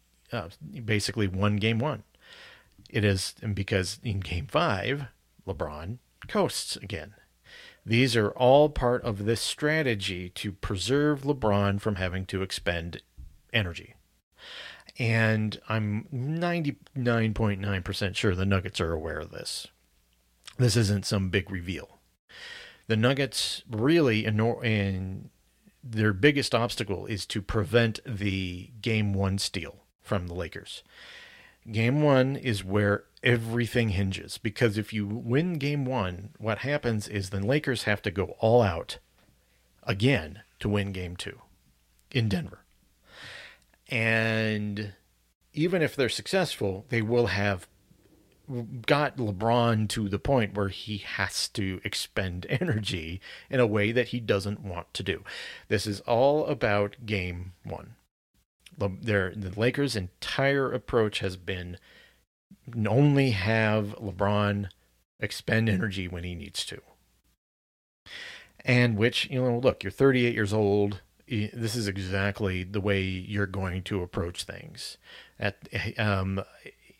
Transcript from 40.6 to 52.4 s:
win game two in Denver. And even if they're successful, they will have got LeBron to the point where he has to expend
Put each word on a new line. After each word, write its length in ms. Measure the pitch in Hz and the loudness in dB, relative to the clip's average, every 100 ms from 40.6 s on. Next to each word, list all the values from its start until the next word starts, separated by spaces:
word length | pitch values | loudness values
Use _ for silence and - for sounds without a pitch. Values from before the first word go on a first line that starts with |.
| 107 | 0
win 240 | 104 98 | 0 0
game 240 | 95 90 87 | -4 -8 -8
two 240 | 95 90 - _ _ _ _ _ _ | -12 -14 -20 _ _ _ _ _ _
in 160 | 135 110 | -2 0
Denver. 380 | 175 98 - _ _ _ _ _ - - - - - _ _ - | 0 -4 -12 _ _ _ _ _ -20 -18 -18 -20 -20 _ _ -4
And 1080 | 120 113 113 110 110 110 107 104 101 104 - _ _ _ _ _ | 0 2 2 2 2 0 -2 -4 -6 -8 -12 _ _ _ _ _
even 280 | - 170 180 | -2 0 2
if 140 | 147 - | 0 2
they're 140 | 120 | 0
successful, 760 | - - 190 175 - 101 95 - | -2 -2 0 0 -2 -4 -4 -2
they 120 | 120 | -2
will 260 | 110 120 113 | 2 2 2
have 380 | 95 101 95 - _ _ _ _ _ _ _ - 123 113 127 - | 2 2 0 -6 _ _ _ _ _ _ _ -8 -8 -6 -6 0
got 300 | 143 147 135 | 2 2 -2
LeBron 720 | 110 92 113 120 117 107 107 | -4 0 2 4 4 4 0
to 220 | 120 101 | -2 -2
the 100 | 98 | -2
point 340 | - 135 104 | 2 2 2
where 140 | 98 98 | 0 -4
he 300 | 95 - 104 | -4 -8 -8
has 500 | - - 95 - - | -6 -4 -2 -2 -4
to 320 | - 95 92 107 | -4 -4 -4 -6
expend 600 | - - - 95 90 | -6 -4 -4 -2 -4